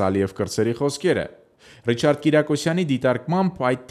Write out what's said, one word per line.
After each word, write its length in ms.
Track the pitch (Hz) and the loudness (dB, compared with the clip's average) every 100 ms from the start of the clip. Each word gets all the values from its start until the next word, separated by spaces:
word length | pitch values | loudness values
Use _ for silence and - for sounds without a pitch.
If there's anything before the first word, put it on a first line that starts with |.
| 95 | 0
Ալիև 280 | 98 98 - | 2 0 -2
կրտսերի 380 | 98 - 110 120 | -4 0 -2 0
խոսքերը։ 460 | 143 139 180 117 78 - _ _ - - 117 | -4 -2 -2 -2 -2 -12 _ _ -20 -10 -2
Ռիչարդ 300 | 117 151 143 | 0 2 2
Կիրակոսյանի 640 | 156 151 147 147 165 170 165 | 2 2 2 0 0 -2 0
դիտարկմամբ 680 | 127 127 120 147 180 185 180 127 | 0 0 0 0 0 0 0 -2
այդ 160 | 127 - | -2 -2